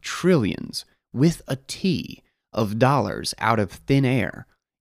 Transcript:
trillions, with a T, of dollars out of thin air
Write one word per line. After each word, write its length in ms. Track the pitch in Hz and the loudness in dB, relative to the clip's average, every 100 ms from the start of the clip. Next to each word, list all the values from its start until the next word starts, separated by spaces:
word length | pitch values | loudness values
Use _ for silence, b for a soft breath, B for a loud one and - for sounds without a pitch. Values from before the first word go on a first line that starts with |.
trillions, 840 | - - 175 175 104 - 50 - - _ _ | -12 -2 2 4 2 -2 -8 -10 -12 _ _
with 280 | - 160 165 - | 2 2 2 -6
a 80 | 135 | -10
T, 680 | - - 190 123 - - _ _ _ | -8 -4 -2 -2 -4 -14 _ _ _
of 260 | - 110 107 | -4 -2 2
dollars 560 | 127 143 107 53 - - | 2 2 0 -4 -8 -4
out 200 | 110 113 | 0 2
of 120 | 98 | 0
thin 320 | - - 139 | -4 0 2
air 440 | 131 131 98 - - _ _ _ | 2 0 -2 -6 -16 _ _ _